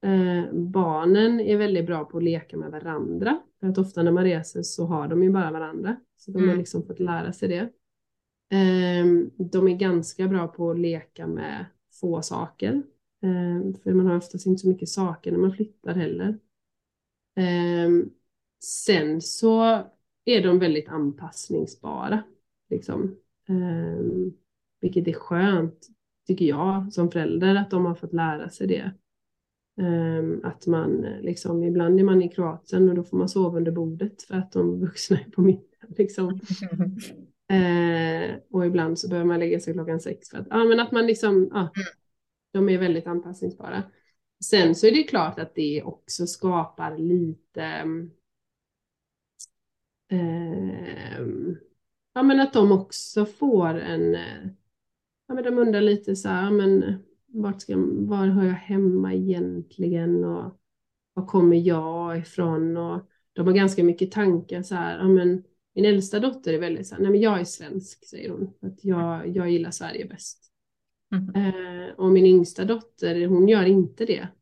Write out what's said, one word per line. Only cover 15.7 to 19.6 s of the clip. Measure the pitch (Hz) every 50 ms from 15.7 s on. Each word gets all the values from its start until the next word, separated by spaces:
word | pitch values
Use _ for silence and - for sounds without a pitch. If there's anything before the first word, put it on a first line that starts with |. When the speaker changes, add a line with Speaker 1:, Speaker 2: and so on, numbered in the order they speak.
| _ _ _ 180 170
Speaker 1:
heller. | 185 165 156 160 170 180 196 220 214 _ _ _ _ _ _ _ _ _ _ _ _ _ _ _ _ _ _ _
Ehm, | - 185 180 175 175 175 175 170 170 170 170 175 170 - - - _ _ _ _ _ _ _ _ _ -
sen | - - - - - 208 170 151 151 156 165
så | 165 - - - - 226 226 226